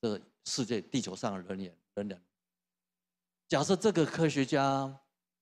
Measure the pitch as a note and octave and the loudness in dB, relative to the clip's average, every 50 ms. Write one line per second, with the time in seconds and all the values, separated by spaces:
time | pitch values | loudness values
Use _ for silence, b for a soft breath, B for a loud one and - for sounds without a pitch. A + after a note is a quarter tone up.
0 | - A2+ G#2 F#2 - - _ _ _ - - - B2 G#2 A#2+ G#2 F2 - - C3 | -4 -4 -4 -4 -8 -14 _ _ _ -6 -4 -4 -2 -2 -2 -4 -4 -2 -2 -2
1 | G2+ F#2+ F#2 - - A2+ G2 F#2+ F2 F#2 G2 F#2+ F#2+ F2+ F2 _ _ _ _ G2+ | -2 -2 -6 -4 -4 -4 -4 -4 -6 -8 -8 -8 -8 -10 -12 _ _ _ _ -6
2 | G2+ G#2 F#2+ F2+ _ _ _ _ _ _ _ _ _ _ _ _ _ _ _ _ | -6 -6 -8 -10 _ _ _ _ _ _ _ _ _ _ _ _ _ _ _ _
3 | _ _ _ _ _ _ _ _ _ _ E3 C#3 C#3 C3+ F#3+ F3 - A3 F3+ E3 | _ _ _ _ _ _ _ _ _ _ 0 2 4 2 2 4 4 2 4 4
4 | D3+ C3+ - - E3 D3+ C#3 C#3+ C3+ B2 D#3 C#3 C#3 C#3 C3+ C3+ C#3 C3+ C3+ - | 2 2 2 2 2 2 4 2 0 2 2 2 4 2 2 0 -2 -4 -8 -12
5 | _ _ _ _ _ _ _ _ | _ _ _ _ _ _ _ _